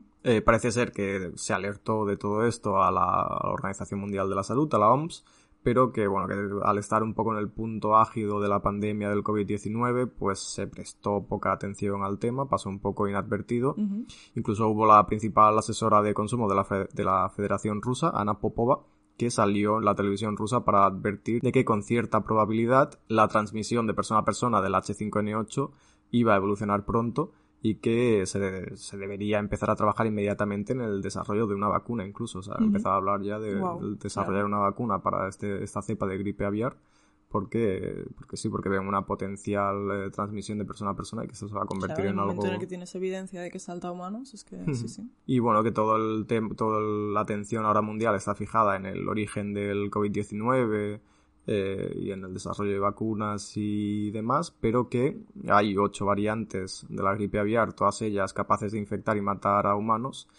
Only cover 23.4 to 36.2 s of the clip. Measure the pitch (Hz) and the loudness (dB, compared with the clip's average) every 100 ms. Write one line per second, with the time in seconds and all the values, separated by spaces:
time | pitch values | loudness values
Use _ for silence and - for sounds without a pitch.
23.4 | 104 110 104 117 113 101 98 110 - 104 | 0 -4 -2 0 0 0 2 2 2 0
24.4 | 123 107 95 95 - 101 107 107 104 110 | 2 2 2 0 0 -4 -2 -2 0 -2
25.4 | 107 - 143 - _ _ _ 120 113 101 | -2 -4 -4 -8 _ _ _ 2 6 6
26.4 | 98 101 107 101 101 117 117 110 165 - | 4 0 0 0 0 0 0 -2 -4 -8
27.4 | _ _ 110 101 117 113 123 107 92 98 | _ _ -2 0 0 2 4 4 2 -2
28.4 | 98 95 90 - - 101 98 101 104 104 | -2 -4 -10 -12 -14 -10 -10 -4 -2 0
29.4 | 104 104 104 107 107 - 113 104 101 98 | 0 -2 0 2 2 2 0 0 0 0
30.4 | 104 101 101 127 113 98 95 95 87 104 | -2 -2 -4 -4 -2 -4 -4 -6 -2 0
31.4 | 113 98 104 90 - 117 95 101 117 92 | 0 0 0 0 -2 -6 -6 -8 -10 -8
32.4 | 101 - 220 202 104 95 95 - 101 107 | -8 0 2 2 2 2 2 0 -2 -4
33.4 | 107 98 95 170 104 101 101 101 101 98 | -2 -2 -2 -2 -6 -6 -6 -4 0 0
34.4 | 101 104 101 101 120 95 98 92 95 - | 0 2 0 0 -2 0 0 0 -2 -4
35.4 | 104 98 98 107 101 107 101 95 | -6 -4 -6 -6 -6 -4 -2 -2